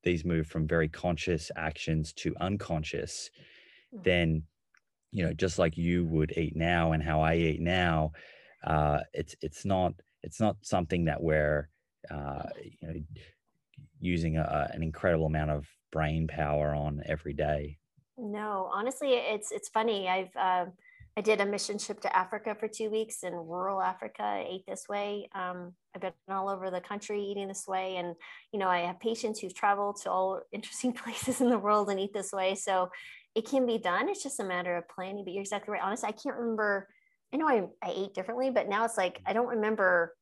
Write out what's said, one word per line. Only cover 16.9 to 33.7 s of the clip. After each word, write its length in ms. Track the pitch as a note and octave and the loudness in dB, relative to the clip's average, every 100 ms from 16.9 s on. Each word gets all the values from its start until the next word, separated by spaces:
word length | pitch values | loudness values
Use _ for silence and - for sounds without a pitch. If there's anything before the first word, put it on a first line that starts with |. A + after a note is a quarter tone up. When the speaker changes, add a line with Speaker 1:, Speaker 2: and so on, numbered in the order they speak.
| D2 - | -4 -2
Speaker 1:
every 280 | D#2 D2 | -4 -4
day. 440 | C#2+ D#2 D2+ D2 D2+ _ _ _ - | -2 0 0 -2 -10 _ _ _ -12
Speaker 2:
No, 520 | G#3+ G#3 G#3+ G3+ F#3 | -8 -6 -4 -2 -2
honestly, 400 | F#3+ A3+ C4+ D4 | -2 -2 -2 2
it's, 380 | B3 A#3+ G#3+ - | 2 2 -4 -4
it's 180 | G#3+ - | -8 -4
funny. 380 | B3 A#3 G#3 F#3 | 0 2 0 0
I've, 280 | F#3 F#3 C3 | 0 -2 0
uh, 300 | F#3 F3+ F3+ F3+ _ - - - | 2 2 0 -6 _ -20 -8 -2
I 40 | |
did 180 | G#3+ G#3+ | 2 4
a 60 | G3+ | 4
mission 320 | G3+ - G#3 | 0 -2 -4
trip 240 | - G#3 | -6 -4
to 140 | - - | 0 2
Africa 400 | F#3 G#3+ G#3+ G#3 | 2 -2 -4 -4
for 80 | A3 | -6
two 220 | G#3+ A3 | -4 -4
weeks 340 | G#3+ A3 - | -2 -4 -6
in 100 | F3+ | -6
rural 480 | F3 D#3+ F3 F#3+ F#3+ | -6 -6 -4 -2 0
Africa. 420 | F#3 F#3 G#3 - | -2 -2 -10 -6
I 220 | G#3 G3+ - | -4 -2 -4
ate 160 | F#3+ F#3+ | -8 -8
this 220 | G3 - | -10 -6
way. 400 | G3+ G3+ G#3 - | -4 -2 -6 -8
Um, 400 | G3 F3+ F3+ F3 F3+ _ | -6 -6 -6 -10 -16 _
I've 80 | F#3+ | -8
been 120 | F#3 - - | -8 -8 -6
all 200 | F#3+ G3 | -4 -2
over 200 | F#3+ F#3+ | -2 -2
the 100 | F3+ | -4
country 420 | F3+ G#3 G#3 G#3 | -4 -8 -4 -4
eating 240 | G3+ G3+ G3 | -2 -4 -6
this 200 | G3 - | -8 -4
way. 280 | F#3+ F#3 F#3 | -2 -2 -2
And, 180 | F3 G3 - - - | -4 -6 -14 -20 -8
you 80 | G#3+ | 0
know, 80 | F#3+ | 2
I 120 | F3+ | 2
have 200 | F3 F3+ | 0 -2
patients 400 | A3+ A3+ A3+ G#3+ | -2 -2 -2 -4
who've 140 | F#3+ | -8
traveled 440 | - G#3 G3+ G3+ G3+ | 0 2 4 2 -2
to 80 | F#3+ | -2
all 300 | F#3 F#3+ F#3 - | 2 2 0 -6
<laughs> 40 | |
interesting 400 | G3+ - - B3+ | -10 -10 -2 -2
places 460 | A#3+ - G#3+ - B3 | -2 -8 -6 -4 2
in 100 | B3 | 4
the 100 | A#3 | 4
world 300 | G3+ G#3 G3+ | 4 4 4
and 100 | G3 | 0
eat 140 | G3 | -2
this 180 | G3+ F#3 | -4 -6
way. 220 | G3 F#3 F#3+ | 0 0 0
So 340 | - F#3 F#3 - - - _ | 2 2 2 -4 -16 -20 _
it 140 | - A3+ | -4 0
can 180 | C#4 | 2
be 120 | B3+ | 4